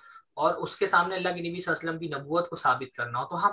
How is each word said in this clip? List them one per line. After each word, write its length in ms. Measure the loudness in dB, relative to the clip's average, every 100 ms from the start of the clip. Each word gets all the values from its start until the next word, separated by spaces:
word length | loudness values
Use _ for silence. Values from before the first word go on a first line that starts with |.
| -20 -20 _ 0
और 180 | 2 2
उसके 220 | -2 0 4
सामने 300 | 4 4 0
अल्लाह 160 | -2
के 80 | -2
नबी 200 | -4 -4
सल्लल्लाहु 160 | -2 -2
अलैहि 100 | -2
वसल्लम 120 | -4
की 100 | -4
नबूवत 320 | -6 -2 0 0
को 60 | 0
साबित 340 | 2 2 -2 -8
करना 220 | -6 -4
हो 60 |
तो 120 | -4 0
हम 160 | 0